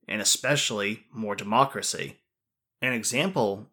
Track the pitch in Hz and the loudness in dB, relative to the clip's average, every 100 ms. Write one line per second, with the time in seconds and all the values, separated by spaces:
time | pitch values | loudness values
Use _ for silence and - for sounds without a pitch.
0 | - 107 98 - 127 143 - 107 101 110 | -6 -2 2 2 2 0 0 -2 -2 -4
1 | _ 110 107 98 101 117 135 101 - - | _ -8 -6 -4 2 4 4 2 -4 -4
2 | - - _ _ _ _ _ _ 127 120 | -8 -12 _ _ _ _ _ _ -2 -2
3 | 110 123 185 175 107 98 110 | 0 0 0 2 0 0 -6